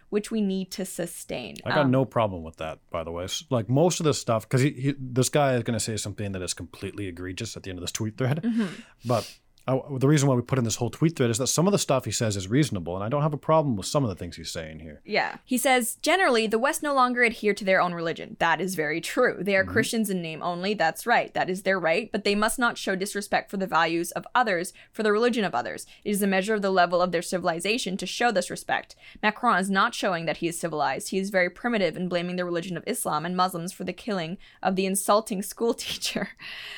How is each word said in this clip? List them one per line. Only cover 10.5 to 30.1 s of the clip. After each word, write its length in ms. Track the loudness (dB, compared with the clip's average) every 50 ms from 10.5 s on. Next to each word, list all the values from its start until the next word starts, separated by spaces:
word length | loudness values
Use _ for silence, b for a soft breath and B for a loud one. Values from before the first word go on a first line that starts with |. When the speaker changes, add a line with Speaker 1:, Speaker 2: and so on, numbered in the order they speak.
| 0 0
Speaker 2:
in 40 | 2
this 120 | 0 0
whole 160 | -2 -2 -4
tweet 240 | 0 2 2 2 4
thread 160 | 2 2 2
is 80 | 2 0
that 80 | 0 0
some 180 | 2 2 2 4
of 40 |
the 80 | 2 2
stuff 260 | 2 2 2 0 2
he 60 | -2
says 260 | -2 0 0 0 0 -2
is 100 | -2 0
reasonable, 460 | 2 2 2 2 0 -4 -4 -4 -4
and 100 | -4 -2
I 60 | -2
don't 140 | 0 0 0
have 100 | 0 -2
a 40 | -2
problem 380 | 0 2 4 4 4 2 0
with 120 | -2 -4 -2
some 160 | 0 0 0
of 60 | 0
the 60 | -2
things 200 | -4 -8 -10 -10
he's 160 | -12 -12 -10
saying 280 | -8 -8 -8 -10 -12 -14
here. 200 | -14 -16 -16 -16 -10
Speaker 1:
Yeah. 340 | -4 -2 -2 -2 -2 -6 -10 -6
He 140 | -4 -2 0
says, 380 | 4 4 4 4 2 0 -4 -2 0
"Generally, 440 | 2 2 4 4 4 4 2 2 2
the 120 | 0 2
West 240 | 2 0 0 0 -2
no 100 | 0 2
longer 300 | 4 2 2 4 2 2
adhere 320 | 2 2 2 0 0 0
to 100 | 2 2
their 160 | 2 4 4
own 140 | 4 2 0
religion." 400 | -2 -2 -2 -4 -4 -8 -12 -4 0
That 220 | 2 2 2 2
is 140 | 0 -2 -2
very 260 | -2 -2 0 -2 -2
true. 360 | -4 -2 0 2 2 2 2 0
They 140 | 0 2 2
are 80 | 2 2
Speaker 2:
Mm-hmm. 80 | 2 0
Speaker 1:
Christians 360 | 0 0 0 0 -2 0 0
in 100 | -2 -4
name 220 | -4 -6 -8 -6 -4
only. 320 | -4 -4 -2 -2 -2 0
That's 320 | 2 2 0 0 -2 0 2
right. 260 | 4 4 4 2 -2
That 160 | -2 0 0
is 140 | -2 -2 0
their 160 | 2 2 2
right. 320 | 2 2 2 2 0 -2
But 120 | -4 -2 0
they 120 | 2 2
must 240 | 2 2 0 2 2
not 180 | 0 0 0 0
show 180 | -2 -2 -2
disrespect 540 | -2 -2 -4 -4 -6 -4 0 0 0 0 -2
for 80 | -4 -6
the 80 | -4
values 460 | 0 2 2 2 2 2 0 -2 -2
of 160 | -6 -8 -8 -2 0
others, 360 | 2 2 2 2 0 -2 -4 B B B B
for 100 | B 0
the 100 | 2 2
religion 320 | 4 4 4 2 2 2 0
of 120 | 0 0
others. 320 | -2 -2 -2 -6 -8 -12 B B B B
It 80 | -4
is 100 | -2 0
a 60 | 2 2
measure 260 | 2 2 2 2 0
of 80 | 0
the 80 | 0 2
level 320 | 4 4 4 4 4 2
of 100 | 2 2
their 120 | 2 -2 -2
civilization 720 | -2 -4 -2 0 -2 -2 0 0 0 0 0 -2 -4 -4 -4
to 80 | -6
show 260 | -6 -4 0 0 2
this 200 | 2 2 0 -2
respect. 440 | -6 -8 -4 -4 -4 -4 -4 -8 -16 B B B B B 0
Macron 340 | 0 0 2 2 2 2 2
is 120 | 2 2
not 240 | 2 2 2 2 0
showing 300 | -2 0 0